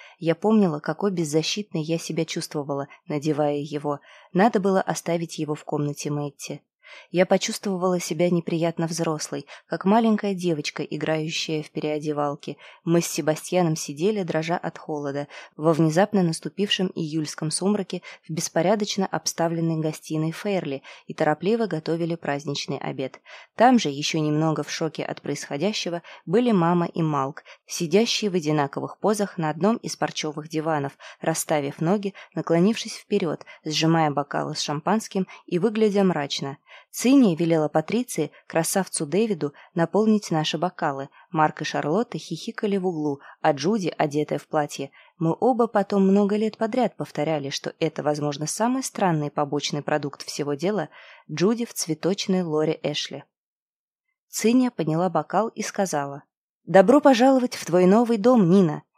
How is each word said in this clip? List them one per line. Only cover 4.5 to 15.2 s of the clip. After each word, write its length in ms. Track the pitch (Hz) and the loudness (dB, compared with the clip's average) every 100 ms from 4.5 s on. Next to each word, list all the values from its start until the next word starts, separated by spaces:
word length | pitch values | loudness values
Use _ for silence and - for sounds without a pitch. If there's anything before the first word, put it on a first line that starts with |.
| 208 | 4
было 200 | 190 190 | 2 0
оставить 580 | - 165 - 170 170 - | 0 -4 -4 -4 -4 -6
его 160 | 151 151 | -6 -6
в 100 | - | -4
комнате 440 | 151 147 143 151 | -2 -2 -4 -6
Мэтти. 520 | 147 147 - - 147 _ _ - - - | -4 -6 -8 -12 -14 _ _ -20 -20 -4
Я 140 | 170 185 | 0 4
почувствовала 720 | 190 - 220 208 185 185 180 | 2 0 -6 -4 -2 0 0
себя 300 | - 156 175 | -2 0 2
неприятно 580 | 175 170 170 165 165 165 | 2 0 -2 -2 -2 -4
взрослой, 580 | 165 165 151 - 143 139 - - | -2 -2 -4 -6 -10 -12 -18 -10
как 180 | 165 190 | -4 2
маленькая 480 | 220 226 208 202 | 4 4 2 0
девочка, 500 | 190 175 156 147 - | -2 -2 0 -2 -4
играющая 800 | 156 156 151 160 156 160 - 156 | -6 -4 -2 -2 -2 -6 -4 -4
в 80 | 151 | -6
переодевалке. 840 | - 151 151 151 147 147 147 - 143 - - | -6 -4 -4 -4 -2 -2 -4 -10 -14 -16 -10
Мы 180 | - 170 | 0 2
с 60 | 170 | 2
Себастьяном 680 | - 151 156 - 180 170 160 | -2 -2 -2 -2 0 2 0
сидели, 480 | - 139 196 214 | -6 -2 -2 0
дрожа 340 | 175 156 160 175 | -2 -4 -2 -4
от 200 | 170 - | -6 -10
холода, 500 | - 151 143 139 | -10 -8 -6 -6